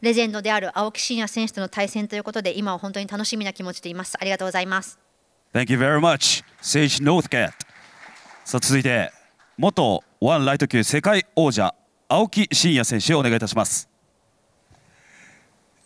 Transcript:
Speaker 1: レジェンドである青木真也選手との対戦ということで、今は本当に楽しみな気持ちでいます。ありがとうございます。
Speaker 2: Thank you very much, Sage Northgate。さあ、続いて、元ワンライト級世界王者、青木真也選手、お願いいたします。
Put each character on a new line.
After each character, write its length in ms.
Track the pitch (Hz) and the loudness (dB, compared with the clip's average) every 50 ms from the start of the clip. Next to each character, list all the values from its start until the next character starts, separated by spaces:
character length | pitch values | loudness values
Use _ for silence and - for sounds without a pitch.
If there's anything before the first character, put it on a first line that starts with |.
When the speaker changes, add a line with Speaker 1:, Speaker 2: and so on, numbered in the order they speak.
Speaker 1:
レ 120 | - 233 233 | 0 0 2
ジ 80 | 226 | 2
ェ 80 | 233 220 | 0 0
ン 20 | |
ド 120 | 208 214 196 | -2 -4 -2
で 80 | 214 | -2
あ 80 | 214 208 | -2 0
る 100 | 190 175 - 185 | -2 -2 -4 -4
青 140 | 208 214 | -4 -4
木 100 | 214 - | -4 -6
真 160 | - - 247 226 | -6 -4 -4 -4
也 100 | 220 208 | -4 -4
選 200 | - 226 220 220 | -4 -4 -4 -4
手 60 | - | -4
と 80 | - | -6
の 60 | 190 185 | -8 -6
対 220 | - - 202 202 | -4 -4 -4 -4
戦 180 | - 220 208 208 | -4 -4 -6 -6
と 80 | 214 | -6
い 40 | 208 | -8
う 40 | 208 | -8
こ 80 | 214 | -6
と 120 | 214 226 202 | -6 -4 -4
で、 120 | 185 170 | -4 -4
今 180 | 196 214 202 185 | -2 -4 -4 -6
は 40 | 175 | -6
本 160 | - 196 190 | -8 -10 -8
当 60 | 202 | -8
に 80 | 202 196 | -8 -8
楽 180 | 202 202 214 | -8 -6 -6
し 100 | - - 220 | -4 -4 -4
み 60 | 208 | -6
な 100 | 196 185 | -6 -8
気 100 | - 190 | -8 -10
持 100 | 180 180 | -10 -10
ち 80 | - | -12
で 80 | - 175 | -12 -12
い 60 | 170 | -10
ま 100 | 180 185 | -10 -10
す。 100 | - - - | -10 -8 -6
あ 20 | 190 | -4
り 60 | 190 | -4
が 80 | 196 185 | -4 -4
と 80 | 190 | -4
う 20 | 190 | -4
ご 40 | |
ざ 100 | 185 185 | -2 -4
い 60 | 185 185 | -2 -2
ま 160 | 190 190 185 | -4 -4 -6
す。 160 | - - _ _ _ _ _ _ _ _ _ _ _ | -8 -14 _ _ _ _ _ _ _ _ _ _ _
Speaker 2:
Thank 200 | - 120 123 117 | -2 -2 0 2
you 80 | 131 123 | 2 2
very 180 | 127 135 151 151 | 2 2 2 4
much, 460 | 156 170 156 131 - - - - - _ _ - | 4 2 2 2 0 0 -2 -2 -4 _ _ -10
Sage 420 | - - - 143 151 139 - - 143 | -6 -2 2 2 2 2 2 2 2
Northgate。 500 | 143 170 180 151 - - 123 107 82 - - - - - - - - - - - - - - - - - - - | 2 4 2 2 0 0 0 0 -2 -4 -8 -18 -20 -20 -20 -20 -20 -20 -20 -20 -20 -20 -20 -20 -20 -20 -18 -8
さ 140 | - - 127 | -4 -2 0
あ、 0 | |
続 180 | 104 107 135 135 | 0 2 2 2
い 60 | 127 | 2
て、 280 | 135 123 113 92 - - _ _ _ _ _ _ _ _ - | 2 2 0 0 -2 -6 _ _ _ _ _ _ _ _ 0
元 460 | 139 196 - - 151 113 98 - - _ _ _ | 0 0 2 2 2 2 2 0 -2 _ _ _
ワ 160 | - 127 165 156 | 0 2 2 2
ン 80 | 135 | 2
ラ 80 | 135 139 | 2 2
イ 40 | 143 | 2
ト 80 | 147 - | 0 2
級 160 | - 120 107 | 2 2 2
世 180 | - - 147 | 2 2 2
界 240 | - 196 214 196 175 - _ | 2 2 2 2 0 0 _
王 160 | - 165 143 | 2 2 2
者、 220 | 113 110 98 90 - _ _ _ _ _ _ - | 2 2 0 0 -2 _ _ _ _ _ _ 0
青 220 | 127 180 220 196 | 2 2 2 2
木 180 | - 208 208 - | 2 0 0 0
真 240 | 147 - - 175 160 | 2 2 2 4 4
也 100 | 131 113 | 2 2
選 140 | - 123 107 | 2 0 0
手、 160 | 92 - 165 | 2 2 2
お 80 | 151 135 | 2 2
願 100 | 120 113 | 2 2
い 20 | |
い 40 | 113 | 0
た 80 | 113 104 | 0 0
し 80 | - | 0
ま 100 | 113 104 | 0 0
す。 240 | - - - - - _ _ _ _ _ _ _ _ _ _ _ _ _ _ _ _ _ _ _ _ _ _ _ _ - - - - - _ _ _ _ _ _ _ _ _ _ | 0 -2 -4 -6 -10 _ _ _ _ _ _ _ _ _ _ _ _ _ _ _ _ _ _ _ _ _ _ _ _ -20 -20 -20 -20 -20 _ _ _ _ _ _ _ _ _ _